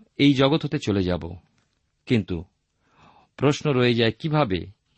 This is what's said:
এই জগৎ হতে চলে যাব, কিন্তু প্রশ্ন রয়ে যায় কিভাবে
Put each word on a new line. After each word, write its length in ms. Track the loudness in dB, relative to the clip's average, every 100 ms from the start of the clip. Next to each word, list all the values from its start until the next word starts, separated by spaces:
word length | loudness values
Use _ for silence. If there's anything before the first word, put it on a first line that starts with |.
| -12 2
এই 180 | 4
জগৎ 300 | 4 2 0
হতে 140 | -2 -4
চলে 240 | -2 0
যাব, 340 | 0 -2 -6 -14 _ _ _ _ _ _ -2
কিন্তু 380 | 0 0 -8 -10 _ _ _ _ _ -20 _ _ -2
প্রশ্ন 360 | 0 0 -2
রয়ে 220 | 2 2
যায় 180 | 2 0
কিভাবে 540 | -2 -2 0 0 -2 -6 -18 _